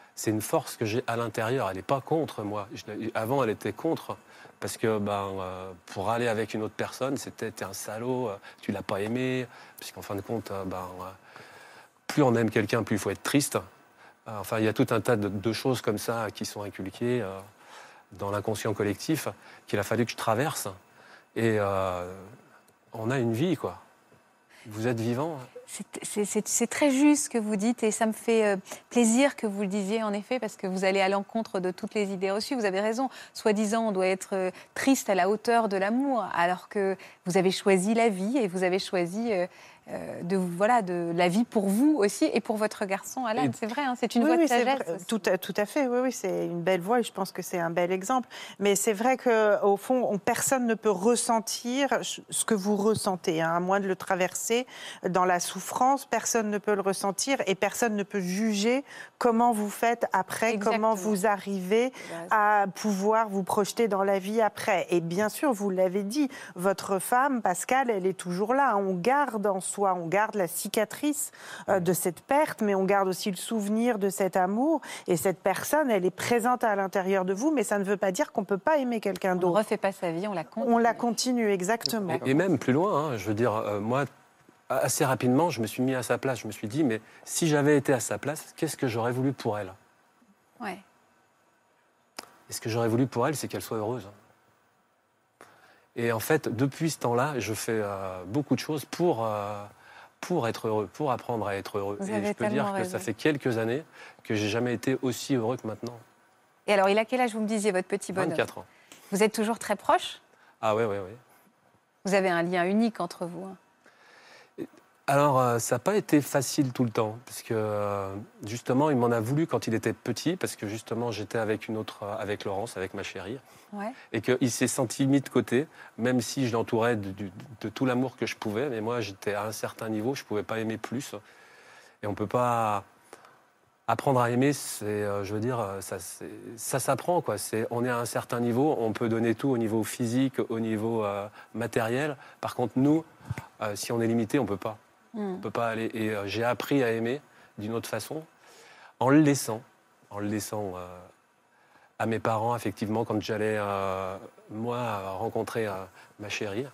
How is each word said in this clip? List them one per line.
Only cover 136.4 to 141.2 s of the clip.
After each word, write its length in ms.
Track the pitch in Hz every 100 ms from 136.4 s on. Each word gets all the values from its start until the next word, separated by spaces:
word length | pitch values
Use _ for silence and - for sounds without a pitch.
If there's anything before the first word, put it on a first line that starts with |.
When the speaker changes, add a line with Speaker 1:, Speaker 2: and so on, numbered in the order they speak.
| 104 113
Speaker 1:
ça 220 | - 139
s'apprend, 440 | - 135 - 175
quoi. 160 | 147 104
C'est, 280 | - 110 113
on 140 | 120
est 40 | 123
à 100 | 120
un 60 |
certain 360 | 120 127 - 120
niveau, 360 | 120 117 151 127
on 140 | 113
peut 160 | 101 120
donner 260 | 113 117
tout 140 | 113 139
au 100 | 120
niveau 240 | 113 110
physique, 540 | 107 - 117 123 135 - 107
au 100 | 113
niveau, 420 | 113 110 110 117
euh, 240 | 104 101